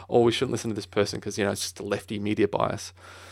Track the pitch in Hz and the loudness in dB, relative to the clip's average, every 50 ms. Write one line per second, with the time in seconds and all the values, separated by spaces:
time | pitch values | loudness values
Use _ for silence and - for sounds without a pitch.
0 | - - - 120 120 117 110 - 135 127 117 113 - 117 107 107 - - - 107 | -6 2 4 6 6 6 4 2 0 -2 -2 -4 -4 -4 -6 -6 -8 -2 0 0
1 | 101 - - 107 - 107 101 - 101 101 101 - - - - - - 101 101 98 | 2 2 -2 -6 -8 -6 -2 0 0 0 0 -2 -4 -8 -8 -8 -4 -4 -4 -4
2 | - - 113 104 101 104 110 123 - - - - - - - - - - - - | -4 -6 -6 -4 -2 -2 2 2 2 2 2 0 0 -2 -2 -6 -8 -14 -16 -18
3 | - - - - - - | -20 -20 -20 -20 -20 -20